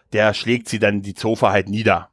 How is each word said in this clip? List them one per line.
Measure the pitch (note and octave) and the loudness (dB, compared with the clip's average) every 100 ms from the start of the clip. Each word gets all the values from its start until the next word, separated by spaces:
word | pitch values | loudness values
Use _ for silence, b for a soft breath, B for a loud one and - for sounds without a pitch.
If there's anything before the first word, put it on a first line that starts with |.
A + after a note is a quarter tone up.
| b | b
der | G#2+ G#2+ | 0 2
schlägt | G#2 A2 A#2+ A#2 | 0 -2 -2 -2
sie | A2 | -2
dann, | G#2 G2+ | 0 0
die | G2 | -4
Zofe | F#2+ G#2+ A2+ A2 | -6 -2 0 2
halt | G2+ F#2+ | 2 0
nieder, | G#2 G#2 F2 - | -2 0 0 -2